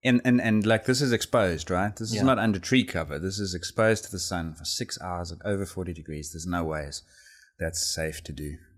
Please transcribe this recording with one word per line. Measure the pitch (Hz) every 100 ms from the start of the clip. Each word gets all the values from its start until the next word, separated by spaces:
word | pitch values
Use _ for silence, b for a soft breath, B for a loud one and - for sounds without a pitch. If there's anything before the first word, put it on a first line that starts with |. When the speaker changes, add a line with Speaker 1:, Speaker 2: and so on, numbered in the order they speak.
Speaker 1:
And, | 123 120
and, | 127 123
and, | 110 107 104
like, | 113
this | - 127
is | 139
exposed, | 117 - 123 98 82 -
right? | 90 101 104
This | 110
is | 110
Speaker 2:
Yeah. |
Speaker 1:
not | 135 123
under | 110 95
tree | - 127
cover. | 117 90 80 73
This | 92 95
is | 101
exposed | 90 - - 110 110
to | -
the | 95
sun | - 90 82
for | 78
six | 80 - - -
hours | 90 87 87
at | 85
over | 101 101
forty | 95 - 90
degrees. | 82 78 76 76
There's | 82 82
no | 87
ways | 80 78 73 - _ b b b b _
that's | 82 82 -
safe | - 80 78
to | -
do. | 76 73 76 -